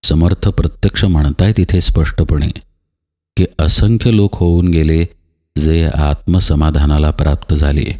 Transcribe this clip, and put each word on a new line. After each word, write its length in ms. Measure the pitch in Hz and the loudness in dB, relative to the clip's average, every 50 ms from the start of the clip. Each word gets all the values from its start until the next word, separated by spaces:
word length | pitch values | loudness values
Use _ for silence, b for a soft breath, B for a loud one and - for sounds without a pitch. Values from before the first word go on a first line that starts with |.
| - | -2
समर्थ 460 | - 78 80 82 87 82 - - 101 | 0 0 2 2 0 0 0 -2 -2
प्रत्यक्ष 540 | - - 80 80 - - - 98 - - 107 | -2 0 -2 -4 -4 -2 -4 -4 -2 0 0
म्हणतायत 560 | 98 87 76 73 71 71 - 90 104 110 107 | 0 2 2 0 0 0 0 0 0 2 0
इथे 220 | 90 - - 90 | 0 0 0 0
स्पष्टपणे 640 | 82 - - 87 78 71 - - 78 73 76 73 73 - - - - _ _ _ _ _ _ _ _ _ _ _ _ _ _ | 0 0 0 0 0 -2 0 -2 -2 0 0 -2 -2 -4 -6 -8 -14 _ _ _ _ _ _ _ _ _ _ _ _ _ _
की 80 | - 90 - - - | -2 -2 -2 -2 -2
असंख्य 560 | 78 78 - - 101 104 117 110 - 123 113 | -2 0 0 0 2 0 0 0 0 2 2
लोक 200 | 104 101 101 - | 2 2 0 0
होऊन 320 | - 90 87 85 85 87 | 0 0 2 2 2 2
गेले 380 | 90 82 80 80 78 80 80 85 85 _ _ _ _ _ _ _ _ _ | 2 2 2 2 2 2 0 0 -2 _ _ _ _ _ _ _ _ _
जे 280 | 76 73 78 80 82 82 | -2 0 0 2 2 0
आत्मसमाधानाला 1300 | 80 - 76 73 73 73 - - - 87 92 - - 80 73 78 78 76 73 71 73 76 76 76 76 | 0 0 0 0 0 0 -2 -2 -2 0 0 0 0 0 0 0 0 2 2 2 2 2 2 2 0
प्राप्त 420 | 76 - 73 73 73 - - - 80 | 0 0 0 -2 -2 -2 -2 -4 -2
झाले. 320 | 73 76 71 71 71 - - - - | 0 0 0 0 -2 -2 -4 -8 -10